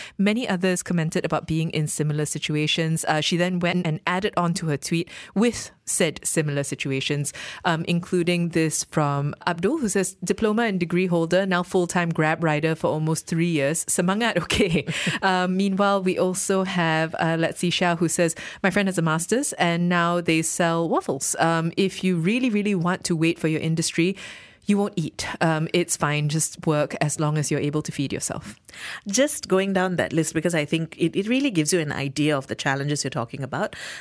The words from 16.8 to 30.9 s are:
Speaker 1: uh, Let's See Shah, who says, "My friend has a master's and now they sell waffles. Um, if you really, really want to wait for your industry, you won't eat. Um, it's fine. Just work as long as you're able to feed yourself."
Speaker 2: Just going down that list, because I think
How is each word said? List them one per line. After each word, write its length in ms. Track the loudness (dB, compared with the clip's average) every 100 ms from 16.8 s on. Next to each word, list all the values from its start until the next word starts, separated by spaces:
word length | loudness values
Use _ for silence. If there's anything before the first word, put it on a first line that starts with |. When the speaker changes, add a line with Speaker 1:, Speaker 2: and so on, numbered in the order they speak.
| 2 2 0 0
Speaker 1:
uh, 180 | 0 2
Let's 200 | 0 0
See 100 | 0
Shah, 280 | 2 2 2
who 120 | 0
says, 260 | 2 0 0 -12 -2
"My 80 | 0
friend 180 | 2 2
has 80 | 2
a 60 |
master's 500 | 2 2 0 0 0
and 360 | 0 0 2 2
now 320 | 2 2 2
they 180 | 2 2
sell 480 | 2 2 2 2 0
waffles. 460 | 0 -2 -4 -2 2
Um, 320 | 2 2 0 0
if 280 | 0 0
you 120 | 0 2
really, 320 | 2 2 2
really 260 | 0 0
want 300 | 0 0 -2
to 120 | -2 2
wait 220 | 2 2
for 100 | 0
your 120 | 0
industry, 560 | 0 0 0 2 0 0 -10 -18 -20 -8 0
you 120 | 2
won't 160 | 0 -2
eat. 300 | -6 -6 -8 -2
Um, 260 | 0 0 0
it's 220 | 0 0 0
fine. 340 | 0 0 0
Just 360 | 0 -2 -4 0
work 280 | 0 0 0
as 200 | -2 0
long 160 | 0 0
as 140 | 0
you're 100 | 0
able 220 | -2 -2
to 100 | -4
feed 180 | -4 -4
yourself." 440 | -4 -6 -8 -12 -18 -20 -16 -14 -12 -2
Speaker 2:
Just 400 | 2 2 0 0
going 260 | 0 2
down 240 | 0 0 0
that 160 | 0
list, 220 | 0 0
because 180 | 0 0
I 120 | 0
think 320 | 0 -2 -2